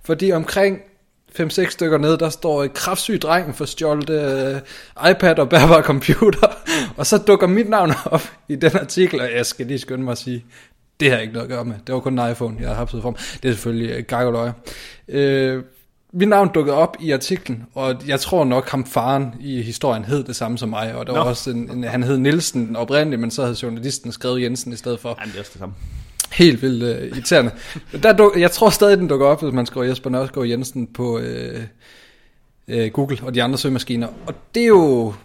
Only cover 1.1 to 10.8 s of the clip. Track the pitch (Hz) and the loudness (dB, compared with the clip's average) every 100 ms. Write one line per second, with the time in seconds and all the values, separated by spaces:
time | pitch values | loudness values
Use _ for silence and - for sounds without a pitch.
1.1 | _ _ - 160 - 180 - 165 156 151 | _ _ -6 -2 0 -2 -2 0 2 2
2.1 | 160 160 147 170 147 139 - - 190 - | 2 0 -2 -2 0 -2 -4 -4 -4 -2
3.1 | 208 156 170 175 123 143 - 156 147 147 | -2 0 0 0 -8 -8 -4 -2 -2 -2
4.1 | 156 143 135 135 135 - - - - 160 | -2 -2 -2 -2 -4 -10 -20 -20 0 2
5.1 | 180 180 165 147 165 156 160 143 139 - | 4 4 4 4 6 8 8 6 0 2
6.1 | 147 220 160 - - - 320 233 - 143 | 4 4 4 2 2 -6 -4 -4 -6 0
7.1 | 208 202 196 180 196 214 214 175 143 - | 2 4 4 4 2 2 2 2 0 0
8.1 | 160 - - _ 139 160 156 139 - 180 | -2 -2 -18 _ 0 2 2 -2 0 2
9.1 | 139 123 117 120 - 123 135 - 127 131 | 2 -2 -2 -2 -6 -6 -8 -6 -8 -6
10.1 | 120 131 123 117 - - _ | -6 -6 -8 -10 -20 -20 _